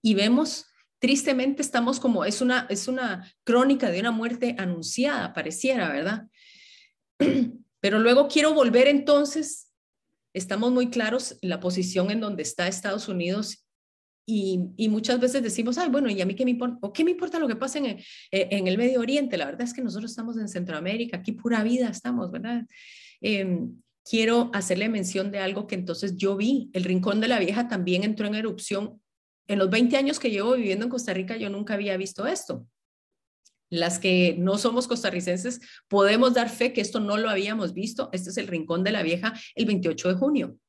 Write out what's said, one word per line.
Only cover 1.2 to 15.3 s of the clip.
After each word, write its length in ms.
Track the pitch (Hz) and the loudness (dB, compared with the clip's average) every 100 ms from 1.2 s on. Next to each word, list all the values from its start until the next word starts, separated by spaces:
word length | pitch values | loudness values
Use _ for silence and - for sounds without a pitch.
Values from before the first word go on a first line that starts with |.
| 302 262 262 277 | 2 2 0 -2
estamos 380 | 285 240 233 240 | -2 0 0 0
como, 240 | 254 208 | 2 2
es 160 | 165 208 | 0 0
una, 280 | 247 254 247 | 2 0 0
es 180 | 202 - | -6 -4
una 420 | 254 240 185 185 _ | -4 -4 -6 -10 _
crónica 480 | - 240 262 269 240 | 2 4 6 4 2
de 80 | 175 | 0
una 120 | 233 | 0
muerte 440 | 226 233 240 247 226 | 0 -2 -2 -2 -2
anunciada, 760 | 185 170 165 - 269 269 180 | -4 -4 -6 -2 0 0 -4
pareciera, 560 | 165 156 - 262 254 170 | -6 -6 -2 0 0 0
¿verdad? 380 | 143 170 220 - _ - - - - _ _ _ _ | -2 -2 -4 -8 _ -20 -20 -20 -20 _ _ _ _
<clears throat> 640 | 285 277 233 - - _ | 2 4 0 -2 -20 _
Pero 180 | 196 214 | 0 4
luego 300 | 226 247 285 | 6 6 6
quiero 240 | 311 302 | 6 4
volver 340 | 311 247 233 269 | 6 6 8 6
entonces, 800 | 285 285 285 285 311 294 - - _ _ _ _ _ _ | 6 6 4 4 -2 -6 -8 -16 _ _ _ _ _ _
estamos 380 | 190 185 202 240 | -10 -6 0 2
muy 180 | 247 247 | 2 2
claros 480 | 240 220 247 - - | 0 0 0 -4 -8
la 180 | 185 170 | -4 -2
posición 520 | 180 180 185 185 180 | -2 0 0 0 0
en 100 | 220 | 0
donde 220 | 208 190 | -2 -6
está 260 | - - 180 | -6 -2 -2
Estados 400 | 185 202 202 214 | -2 -4 -4 -4
Unidos 580 | 185 170 202 214 - _ _ _ _ _ _ - | -4 -2 -2 -4 -8 _ _ _ _ _ _ -4
y, 340 | 220 190 180 180 - | -2 0 -2 -2 -2
y 100 | 220 | 0
muchas 320 | 214 220 247 | 0 2 2
veces 240 | 247 | 2